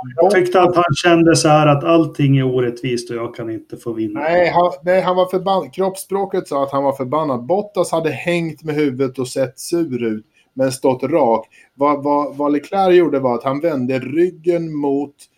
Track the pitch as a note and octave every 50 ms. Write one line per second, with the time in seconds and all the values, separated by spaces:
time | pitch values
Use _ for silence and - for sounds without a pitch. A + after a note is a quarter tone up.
0 | - B2+ - E3 E3+ F#3+ G#3 F#3 F3+ F3+ - F#3 F3 E3+ F3 F3 F3 E3+ D3+ -
1 | - F3 E3+ E3 E3 E3 D#3+ C#3+ - D#3 D3+ D3+ D3+ D3+ C#3+ C#3 E3+ E3+ E3+ E3
2 | D#3+ D3+ - - C#3+ C3+ C#3 C3+ C3 B2+ B2+ B2+ B2 A#2+ A#2+ - - B2+ A#2+ A#2
3 | - - A#2+ A2+ A#2 A#2 - - A2+ A2+ A2+ G#2+ - _ - - - A#2+ A2+ A2+
4 | A2 G#2+ G#2 - D3 D#3+ E3+ F3+ F3 D#3+ C#3+ E3+ F3+ F3 - - D#3+ F3+ F#3 F#3
5 | E3 F3+ F3+ F#3 F#3 F3+ - F#3 E3+ G3 F#3+ F#3 D3+ B2+ - - F#3+ F#3+ F#3+ -
6 | - - F#3+ G3 G3 F#3+ G3 F#3 F3+ - D3 C#3 C#3 C#3 C#3 C#3 C#3+ C#3 C3+ C#3
7 | C3 B2+ D3 D#3 D#3+ D3 B2+ A#2 A#2+ C3 F3 G#3 G#3 G#3 - F#3+ E3 - - E3
8 | D3+ D3+ C3 A#2+ - F3 F3 F3 E3+ D#3+ D3 - D#3+ D#3 D3 D3+ D3+ C#3+ B2+ B2+
9 | C3+ B2+ C3 - B2+ B2 - C#3 C3 B2+ - - - - E3+ E3+ E3 D3 B2+ A#2
10 | A#2 A2+ G#2+ G#2+ - _ _ _ _ _ _ C3 C3 C3+ C3 - - C#3 B2+ B2+
11 | - C3 D#3+ E3 C#3 A#2 A2+ A2 - - _ - _ _ _ - C#3+ D3 D3 C#3
12 | C3+ D3 D3 C#3+ D3 C3+ C3 C#3 D3 C#3+ D3 C#3+ C#3+ - G3 G3 F#3+ F#3 F3+ F3+
13 | E3+ D3 C#3+ C3+ C3 B2+ A#2+ A2+ - C3+ C3+ D3 D#3 E3+ D3+ C3 B2 B2 C3 B2+
14 | B2 B2 C#3 E3 F3 F#3 E3 D#3+ D#3 F3 E3+ E3+ E3 D#3+ D#3 D3 C#3+ C#3 C#3 C#3
15 | C#3+ C#3 - _ - _ _